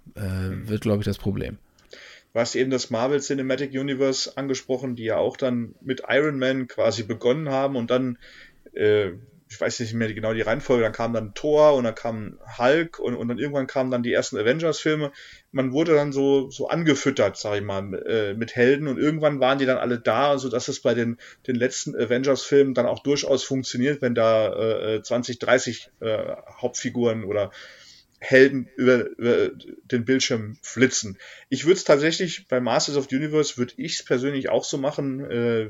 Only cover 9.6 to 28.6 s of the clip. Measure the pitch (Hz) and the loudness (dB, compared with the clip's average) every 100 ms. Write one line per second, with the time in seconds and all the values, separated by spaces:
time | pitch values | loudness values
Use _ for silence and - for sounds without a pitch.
9.6 | - - 113 117 110 104 110 113 107 131 | -4 -2 -4 -2 -4 -2 -4 -2 -2 -2
10.6 | - 120 110 - 117 113 107 - 151 151 | 2 2 2 0 -4 -4 -6 -6 2 6
11.6 | 151 139 117 110 120 110 104 - - - | 6 6 0 -4 -6 -6 -10 -14 -16 0
12.6 | 123 160 165 - 123 120 117 120 143 143 | 4 4 0 -4 -6 -4 -4 -4 -4 -4
13.6 | 131 135 127 123 117 95 - 98 110 156 | -2 -2 0 -2 0 0 0 0 0 2
14.6 | 165 147 160 156 147 - - - _ 131 | 0 0 -2 -2 -4 -8 -20 -20 _ -4
15.6 | 131 135 170 147 147 139 139 139 131 - | 0 0 4 4 2 2 4 4 2 -6
16.6 | - 160 160 139 143 123 101 - 107 101 | -4 0 2 2 2 2 2 0 -4 -4
17.6 | 101 98 98 95 - 110 104 107 113 127 | -2 -6 -6 -6 -2 -2 -2 -4 -4 4
18.6 | 123 143 151 120 147 156 151 143 127 139 | 4 4 0 0 0 2 0 2 2 4
19.6 | 131 127 120 117 120 113 143 139 131 127 | 2 2 0 0 0 2 2 2 0 -4
20.6 | - - 127 117 117 117 - - - 120 | -4 -2 0 0 0 -4 -12 -12 -4 0
21.6 | 127 - 147 - 117 123 135 127 - 143 | -2 -2 -6 -4 0 0 2 0 4 4
22.6 | 135 123 120 - 135 143 - 131 - 135 | 4 2 0 0 0 0 0 0 0 -4
23.6 | 127 120 135 143 123 117 113 110 107 - | -4 -2 0 0 -2 2 4 4 2 0
24.6 | 113 104 107 107 - 123 123 117 113 127 | 0 0 -2 -4 -2 -4 -4 -4 2 2
25.6 | 123 113 - _ 110 107 - - - - | 2 -8 -14 _ -4 -4 -4 -10 -14 -8
26.6 | 123 - 123 123 117 113 98 101 98 - | -8 -6 -6 0 0 0 -2 -2 -4 -8
27.6 | - - - - _ _ - 131 139 139 | -20 -20 -20 -20 _ _ 4 8 8 6